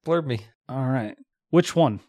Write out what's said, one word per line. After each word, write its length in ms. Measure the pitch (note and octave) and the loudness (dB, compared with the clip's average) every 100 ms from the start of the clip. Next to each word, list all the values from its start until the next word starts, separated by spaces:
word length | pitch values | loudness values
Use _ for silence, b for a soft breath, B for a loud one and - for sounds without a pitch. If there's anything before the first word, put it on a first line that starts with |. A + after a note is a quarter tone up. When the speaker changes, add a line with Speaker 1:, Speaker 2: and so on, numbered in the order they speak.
Speaker 1:
Blurb 220 | - E3+ D3 | -2 -2 0
me. 140 | A2+ G2+ _ - | -6 -8 _ -10
Speaker 2:
All 160 | C3 | -4
right. 320 | C3 C3 G#2+ - - _ - | -2 -2 -4 -10 -20 _ 0
Which 260 | E3+ - | 2 2
one? 260 | E3+ C#3+ G2+ | 2 2 0